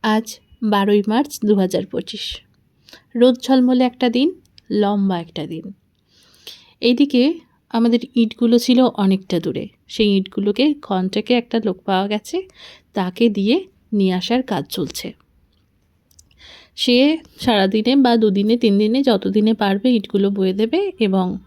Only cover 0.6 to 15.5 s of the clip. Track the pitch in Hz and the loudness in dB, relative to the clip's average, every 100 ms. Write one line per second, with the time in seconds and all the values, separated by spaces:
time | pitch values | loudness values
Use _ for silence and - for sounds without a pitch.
0.6 | 220 208 196 208 202 226 285 - 214 202 | -2 0 2 2 2 -2 -2 -4 0 2
1.6 | 185 - 190 254 - 214 - - _ _ | 2 -2 -4 -8 -10 -12 -12 -14 _ _
2.6 | _ _ _ - _ 233 247 247 - 262 | _ _ _ -20 _ 2 2 2 0 2
3.6 | 247 254 254 247 247 233 294 - _ _ | 2 2 0 0 -2 0 -2 -4 _ _
4.6 | _ 208 202 208 196 175 170 - 156 160 | _ -2 0 0 -2 -2 -6 -10 -10 -10
5.6 | 175 196 _ _ _ _ _ _ - - | -14 -20 _ _ _ _ _ _ -20 -20
6.6 | _ _ 240 240 285 247 269 339 _ _ | _ _ 0 2 2 2 2 0 _ _
7.6 | _ 233 233 233 - - 226 - 233 233 | _ -2 2 0 -2 -2 -2 0 2 2
8.6 | 240 247 254 240 196 190 190 180 170 - | 4 4 2 2 0 0 -2 -4 -4 -8
9.6 | 208 _ _ - 214 196 190 - 202 202 | -10 _ _ -2 2 2 -2 -4 -4 0
10.6 | 294 294 - 185 185 214 220 247 233 233 | 0 -2 -4 -4 -2 -4 0 -2 0 -4
11.6 | 214 190 - 190 202 214 - 349 370 _ | -4 -6 -4 -2 -2 -6 -6 -8 -8 _
12.6 | - - _ - 180 180 233 202 196 311 | -20 -20 _ -6 -6 0 0 2 0 0
13.6 | 381 _ _ 208 190 185 180 240 262 180 | -2 _ _ 0 0 0 -2 -4 -2 -6
14.6 | 139 - 147 - - - _ _ _ | -6 -8 -8 -8 -14 -16 _ _ _